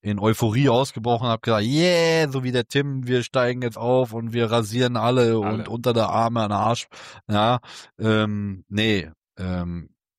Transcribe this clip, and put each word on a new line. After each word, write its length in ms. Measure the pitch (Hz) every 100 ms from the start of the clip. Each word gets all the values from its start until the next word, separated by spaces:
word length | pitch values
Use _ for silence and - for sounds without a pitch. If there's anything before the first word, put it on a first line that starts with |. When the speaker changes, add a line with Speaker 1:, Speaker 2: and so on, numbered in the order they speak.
Speaker 1:
in 180 | 104 104
Euphorie 500 | 107 110 113 113 139
ausgebrochen, 580 | 120 135 - 113 117 123
hab 140 | 113
gesagt, 220 | - 110 107
"Yeah, 640 | 147 180 175 170 165 156
so 120 | 135
wie 80 | 127
der 160 | 123 113
Tim, 400 | 143 143 135 123
wir 160 | 123
steigen 380 | 117 131 123 123
jetzt 160 | 123 110
auf 360 | 117 127 123
und 180 | 113 117
wir 180 | 117 117
rasieren 460 | 117 107 117 123 120
alle 360 | 113 127 120
Speaker 2:
Alle. 60 | 113
Speaker 1:
und 280 | 101 110 110
unter 240 | 117 123
der 180 | 117 107
Arme 340 | 101 117 117
an 60 | 107
der 100 | 101
Arsch." 280 | 107 117 - - - - -
Ja, 320 | 104 110 123 - - - _
ähm, 640 | 110 107 107 104 101 95 -
nee, 420 | 101 110 101 78 80 _ -
ähm, 520 | 92 90 87 87 78 _ _